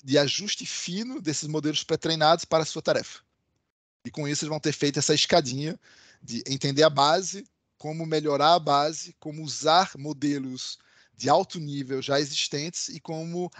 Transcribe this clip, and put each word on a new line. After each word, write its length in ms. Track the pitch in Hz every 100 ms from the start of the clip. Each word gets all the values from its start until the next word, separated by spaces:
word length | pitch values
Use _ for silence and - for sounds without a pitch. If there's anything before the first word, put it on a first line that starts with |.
de 140 | 131 143
ajuste 480 | 135 - 208 - 143
fino 560 | - - 185 240 262
desses 260 | 156 143 151
modelos 360 | 156 151 147
pré-treinados 640 | - 160 160 160 156 170 -
para 180 | 160
a 20 | 156
sua 160 | 160
tarefa. 380 | 160 131 - - _ _ _ _ _ _ _ _ -
E 60 |
com 140 | - 143
isso, 200 | 147 151
eles 40 |
vão 100 | 151
ter 140 | 156
feito 260 | - 147 151
essa 140 | 139
escadinha 640 | 151 - 175 131 131 156 240 _ _ - _
de 220 | - 117 -
entender 360 | 135 139 139
a 60 | 156
base, 560 | 143 143 175 180 196 - _ _ _
como 280 | 151 160 160
melhorar 500 | 156 151 139 151 175
a 40 |
base, 560 | 151 143 151 156 175 -
como 240 | 156 151
usar 480 | 151 117 147 170 190 139
modelos 840 | 147 143 143 143 131 127 - - _ _ _ -
de 140 | 127
alto 300 | 165 151 180
nível 420 | 147 143 131 135
já 160 | 131 139
existentes 680 | 143 151 - 143 160 - -
e 120 | 160
como 520 | - 160 165 175 180